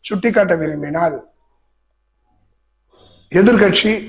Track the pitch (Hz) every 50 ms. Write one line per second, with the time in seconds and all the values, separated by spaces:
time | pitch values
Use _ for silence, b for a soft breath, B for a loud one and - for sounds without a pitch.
0 | _ - 208 196 180 240 202 220 202 180 175 165 160 156 151 147 147 147 147 165
1 | 170 165 147 127 - _ _ _ _ _ _ _ _ _ _ _ _ _ _ _
2 | _ _ _ _ _ _ _ _ _ _ _ _ _ _ _ _ _ _ _ _
3 | _ _ _ _ _ _ - 170 196 226 240 202 208 196 180 - - 214 220 214
4 | -